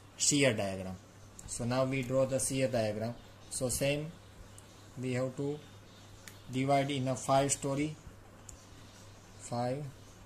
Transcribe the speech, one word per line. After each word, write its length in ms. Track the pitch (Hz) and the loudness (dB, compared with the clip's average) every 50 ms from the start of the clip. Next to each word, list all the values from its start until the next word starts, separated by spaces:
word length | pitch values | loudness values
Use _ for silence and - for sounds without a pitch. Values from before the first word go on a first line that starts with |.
| - - - - | -18 -20 -4 0
shear 360 | - - 147 143 139 131 110 | 2 4 6 6 6 6 6
diagram. 420 | 107 101 98 95 95 92 92 92 92 - - - - - - - - - - | 4 0 -2 -2 -4 -6 -6 -8 -10 -12 -18 -20 -20 -20 -18 -18 -16 -12 -12
So 180 | - - 120 | -8 -4 -2
now 180 | 117 127 131 131 | 0 2 2 2
we 200 | 131 135 135 127 | 2 2 0 0
draw 220 | 120 131 135 131 | 2 2 2 4
the 140 | 120 131 131 | 4 2 0
shear 280 | - - 139 135 131 127 | 0 0 2 2 2 2
diagram. 460 | 123 117 110 107 104 107 110 117 120 - - - - - - - | 2 2 2 2 0 -2 -4 -4 -6 -8 -12 -18 -20 -20 -14 -10
So 180 | - - 131 120 | -4 -2 -2 0
same, 380 | - - 139 139 143 147 156 160 - - - - - - - - - - - - - - - - - 123 | 0 2 2 2 2 0 -2 -6 -10 -14 -18 -20 -18 -18 -18 -18 -18 -18 -20 -20 -20 -20 -20 -16 -10 -6
we 160 | 123 127 123 | -4 -2 0
have 220 | 123 131 131 123 | 0 0 -2 -2
to 240 | - 143 143 147 147 - - - - - - - - - - - - - - - - - - | -4 -4 -4 -4 -6 -10 -16 -20 -20 -20 -20 -20 -20 -20 -20 -20 -18 -18 -18 -18 -16 -14 -4
divide 380 | 123 131 135 135 143 139 139 139 | -2 0 4 4 4 4 4 2
in 200 | 147 135 127 131 | 0 0 0 0
a 60 | 127 | -2
five 360 | 120 - - 135 135 143 143 | -2 2 4 6 6 6 4
story, 440 | 139 - - 139 135 143 147 156 151 - - - - - - - - - - - - - - - - - - - - - - - - - - - - - | 2 0 0 -2 0 0 -2 -2 -4 -8 -14 -16 -18 -18 -20 -20 -20 -20 -18 -18 -18 -18 -20 -20 -20 -20 -20 -20 -18 -18 -18 -18 -20 -20 -20 -20 -20 -18
five, 440 | - - 120 120 123 123 131 147 151 131 - - - - - - - | -8 -6 -2 -2 0 0 -2 -2 -4 -8 -12 -14 -18 -20 -20 -20 -20